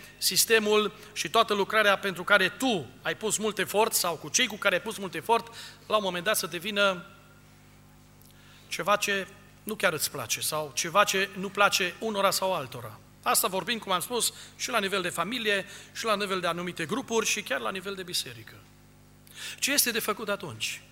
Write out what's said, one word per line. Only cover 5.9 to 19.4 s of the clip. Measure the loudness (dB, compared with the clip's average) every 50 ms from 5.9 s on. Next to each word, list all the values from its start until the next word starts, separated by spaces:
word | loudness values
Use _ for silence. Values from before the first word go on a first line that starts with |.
| 0
un | 0 0
moment | 0 -2 -2 0
dat | 0 0
să | 0 0
devină | -4 -6 -6 -6 -4 0 2 4 4 2 0 -4 -14 -20 -20 -20 -20 -20 -20 -20 -20 -20 -20 -20 -20 -20 -20 -20 -20 -20 -20 -20 -20 -20 -20 -20 -20 -20 -20 -20 -20 -20 -20 -16 -10
ceva | -8 -4 0 2 2
ce | 2 2 2 0 0 -2 -6 -10 -20 -20 -20 -20 -14 -10
nu | -8 -4
chiar | 2 2 2 2
îți | 2 -2 -4
place | -4 -4 -4 -4 -4 -2
sau | -2 -2 -2 -2 -4 -4 -4
ceva | -4 -2 2 4 4 6
ce | 6 4 0 0 0 -2 -6
nu | -8 -4
place | 2 4 4 6 6 4 0 0 -4 -4
unora | -4 -4 0 2 2 2
sau | 2 2 0 0 -2
altora. | -2 -4 -6 -10 -12 -12 -12 -14 -16 -20 -20 -18 -6 0
Asta | 0 2 2 2 0
vorbim, | 0 -2 -2 -2 -4 -4
cum | -2 -2 -2
am | -2
spus, | -2 -2 -2 -2 -2 -2 -4 -6 -16 -18 -12
și | -8 -6 -2
la | 0 0
nivel | 0 0 0 0 -2
de | -2
familie, | -2 -2 -2 -2 -2 -2 0 0 0 0 0 -4 -10 -18 -18 -16 -12
și | -6 0
la | 0 0
nivel | 0 0 0 -2 -2
de | 0
anumite | -2 -2 -2 -4 -6 -4 -4 -4
grupuri, | -4 -2 -4 -2 0 0 0 2
și | 2 0 -2 -2
chiar | -2 -2 -2
la | -2 -2
nivel | -4 -4 -6 -8 -8
de | -8 -8
biserică. | -6 -4 -4 -4 -6 -8 -16 -16 -18 -20 -20 -20 -20 -20 -20 -20 -20 -20 -20 -20 -20 -20 -20 -20 -20 -18 -14